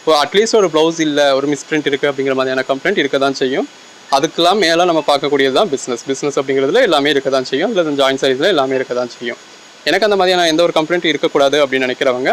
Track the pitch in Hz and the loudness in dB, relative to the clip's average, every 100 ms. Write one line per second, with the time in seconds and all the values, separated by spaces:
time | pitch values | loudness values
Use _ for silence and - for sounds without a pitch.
0 | - 156 143 190 220 220 190 151 160 165 | 2 0 2 0 2 2 2 2 0 0
1 | 156 147 143 135 139 143 - 156 147 139 | -2 2 2 2 0 -4 -2 -4 -2 -2
2 | 147 139 135 135 131 131 127 135 170 196 | -2 -2 -2 0 -2 -2 -4 -4 -2 -2
3 | 143 139 139 135 131 143 277 - - - | 0 0 0 0 -2 -2 -6 -10 -20 -20
4 | - 139 156 - 170 202 165 165 180 165 | -2 -2 0 0 0 2 2 2 2 0
5 | 147 143 147 143 135 135 208 135 - 120 | 0 0 0 0 0 0 0 -2 -6 -8
6 | - 135 147 139 139 135 135 196 254 156 | -6 -6 -4 -4 -2 0 0 2 2 2
7 | 143 143 135 135 131 135 190 214 160 143 | 2 0 0 -2 -2 -4 -2 0 -2 0
8 | 135 135 143 131 170 180 131 131 131 123 | 0 0 -2 0 0 0 0 -2 -2 -4
9 | 123 - 120 120 - - - - - 175 | -6 -8 -10 -10 -14 -20 -20 -10 -2 0
10 | 214 202 185 180 170 160 170 170 160 180 | 0 2 2 2 2 2 2 2 0 -2
11 | 175 147 160 156 139 143 143 131 131 127 | -2 -2 -2 2 2 2 0 0 -2 0
12 | 139 123 139 | 0 0 0